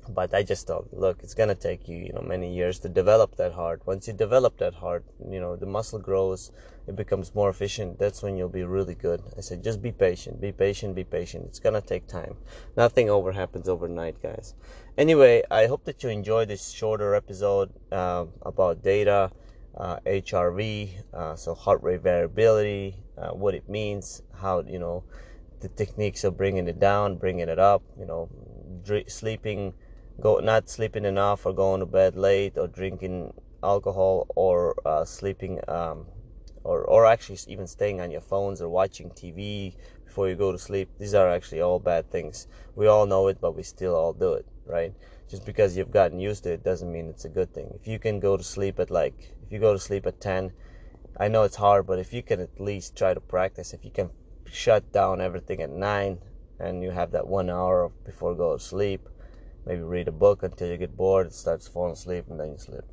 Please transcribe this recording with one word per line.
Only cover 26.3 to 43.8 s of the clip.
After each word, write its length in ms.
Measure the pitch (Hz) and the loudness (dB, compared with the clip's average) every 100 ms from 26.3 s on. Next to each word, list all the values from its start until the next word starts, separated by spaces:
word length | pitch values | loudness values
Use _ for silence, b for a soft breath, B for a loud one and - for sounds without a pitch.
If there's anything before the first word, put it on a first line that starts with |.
| 82 | 0
bringing 300 | 98 95 87 | 0 0 -2
it 100 | 85 | 2
down, 380 | 98 101 101 92 | 4 4 2 0
bringing 320 | 95 87 82 | -2 -2 -2
it 100 | 82 | 6
up, 240 | 98 101 - - | 6 6 2 -14
you 60 | 92 | -8
know, 240 | 82 85 - - - - 90 | -8 -8 -12 -18 -18 -16 -12
dri-, 240 | 98 104 - | -4 -4 -4
sleeping, 680 | - 110 110 110 101 98 - b b b - | -8 -8 -6 -6 -6 -6 -10 b b b -2
go, 200 | 107 - | 2 4
not 280 | 107 110 - | 4 2 2
sleeping 380 | - 110 110 101 | -4 -4 -2 -2
enough 400 | 98 101 101 - | 2 2 0 -2
or 80 | |
going 260 | 92 95 95 | 0 2 2
to 40 | 87 | 2
bed 300 | 95 95 90 | 4 4 4
late 420 | 98 98 98 73 | 4 4 2 -2
or 100 | 85 | -4
drinking 640 | 87 95 87 95 92 80 - - - | -4 -6 -6 -6 -6 -8 -14 -20 -4
alcohol 640 | - 101 98 95 95 92 - - | 0 2 2 4 4 4 2 2
or, 400 | 92 87 87 - | 4 4 2 0
uh, 220 | - 78 80 | 0 0 0
sleeping, 540 | - 101 92 95 90 - | -4 -6 -6 -6 -6 -6
um, 400 | 85 82 78 82 - - - - - | -4 -4 -8 -12 -18 -18 -20 -20 -10
or, 180 | - 85 - | -2 -2 6
or 200 | 110 113 | 8 8
actually 300 | - - 95 | 6 0 -16
s-, 120 | - | -14
even 200 | 98 92 | -12 -10
staying 340 | - 104 98 | -4 -2 -2
on 80 | 87 | -6
your 120 | 76 | -8
phones 420 | - 98 98 90 | -4 -2 -2 -4
or 60 | 85 | -2
watching 420 | 87 98 - 87 | 0 0 -2 -16
T 180 | - 90 | -16 -14
V 480 | 82 104 104 98 - B B - | -10 -8 -8 -8 -12 B B -10
before 220 | - 95 | -2 0
you 80 | 90 | 2
go 160 | 98 | 0
to 60 | 87 | 0
sleep. 320 | - 101 92 - | -4 -6 -6 -8
These 160 | 104 | 2
are 160 | 101 92 | 4 4
actually 320 | 87 - 78 | 2 -2 -2
all 180 | 87 90 | 2 2
bad 300 | 95 85 - | 2 0 0
things. 380 | 92 78 - - B B | -6 -6 -10 -18 B B
We 140 | - 107 | 2 6
all 180 | 107 104 | 8 6
know 220 | 95 98 | 4 4
it, 120 | 95 | 2
but 160 | 85 80 | -2 -4
we 60 | |
still 340 | 87 - | -10 -6